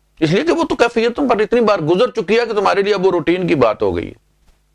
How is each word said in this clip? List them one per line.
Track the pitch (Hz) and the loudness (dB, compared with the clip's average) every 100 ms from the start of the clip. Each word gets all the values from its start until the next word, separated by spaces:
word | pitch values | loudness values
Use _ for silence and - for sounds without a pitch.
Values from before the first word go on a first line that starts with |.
| _ - | _ -4
इसलिए | 160 190 | -2 0
कि | 320 | 0
वो | 330 | 0
तो | 320 | 0
कैफियत | 285 233 233 233 233 | 0 0 0 -2 0
तुम | 277 | -2
पर | 220 | 0
इतनी | 214 240 | 0 0
बार | 214 202 | 2 0
गुजर | 151 180 247 | 0 0 0
चुकी | - 196 226 | -2 -2 0
है | 233 | 0
कि | |
तुम्हारे | 214 190 180 | -2 0 0
लिए | 196 | 0
अब | 202 | 0
वो | 190 | 0
रूटीन | 175 156 180 170 | 0 0 -2 0
की | 160 | 2
बात | 117 107 | 2 2
हो | 101 | -2
गई | 87 95 | -2 -6
है। | - _ _ _ _ _ | -12 _ _ _ _ _